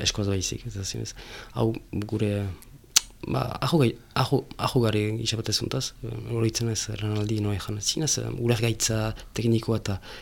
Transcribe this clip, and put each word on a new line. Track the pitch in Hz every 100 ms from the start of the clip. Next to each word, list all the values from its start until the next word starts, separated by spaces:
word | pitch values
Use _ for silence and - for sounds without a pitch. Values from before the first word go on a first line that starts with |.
eskolaz | - - 101
baizik, | 98 95 117 120
eta | 101
zinez, | 95 113 113 - - - -
hau | - 113 113 -
gure, | - 104 107 107 104 101 87 - - - - - -
ba, | - 131 - -
ajo | 135 165
gai-, | 120 - -
ajo, | - 127 135 -
ajo | - 117 131
gare | 113 107 104 110
gisa | 113 110
batez | 110 104
untaz, | 113 131 131 -
eh, | 117 113 113
hori | 117 113
itzen | 110 117
ez, | 110 -
lanaldi | 107 107 107 104 107
noa | 104 101
ejan, | - 104
zinez, | - - 156 -
eh, | 113
ulergaitza | 113 120 117 117 113 - 110 110 110 -
teknikoa | - 117 113 113 110
eta | 107 95 - -